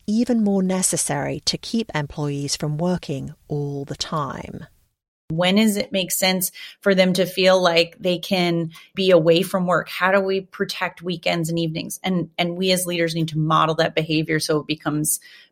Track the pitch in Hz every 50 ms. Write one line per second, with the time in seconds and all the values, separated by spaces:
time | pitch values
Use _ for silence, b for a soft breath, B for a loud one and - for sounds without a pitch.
0 | _ - 208 226 240 - 247 226 214 202 196 196 190 185 190 185 185 - - 156
1 | - - 143 143 139 139 139 151 - - - 160 - - - 226 226 - - 156
2 | 143 143 - - 151 147 143 139 143 143 - - - 151 151 147 175 175 180 160
3 | - - 151 135 135 135 151 _ _ - 151 147 143 143 143 139 139 139 143 -
4 | - - - 156 143 131 - - - - - - 165 - _ _ _ _ _ _
5 | _ _ _ _ _ - 160 160 180 180 185 208 220 220 202 208 - - - 196
6 | 185 165 - - - 185 190 185 185 - B B B B B B - 202 196 185
7 | 185 185 180 185 185 170 - - 185 185 185 190 180 175 165 165 170 165 - -
8 | - 185 180 170 170 - 196 185 175 175 170 170 170 160 B B B B B -
9 | 190 185 185 170 156 170 165 170 190 180 - 190 180 175 180 160 - - - -
10 | 175 185 190 202 190 190 190 190 190 - - - 196 190 - - 185 175 - -
11 | 165 180 180 165 - 180 175 170 165 160 165 170 165 165 160 165 - - - -
12 | - 190 190 175 160 - _ - 175 175 170 175 190 190 185 180 180 175 175 170
13 | 165 165 165 165 160 160 156 156 156 156 156 156 156 156 160 156 160 170 - -
14 | 156 160 160 156 160 156 160 156 - - 156 151 143 - 151 151 - 156 147 151
15 | 151 156 - - B B B B B B